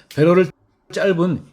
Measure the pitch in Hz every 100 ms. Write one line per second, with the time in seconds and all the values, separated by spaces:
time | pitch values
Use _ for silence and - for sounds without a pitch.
0 | - 139 160 180 165 - _ _ _ -
1 | 196 170 180 131 -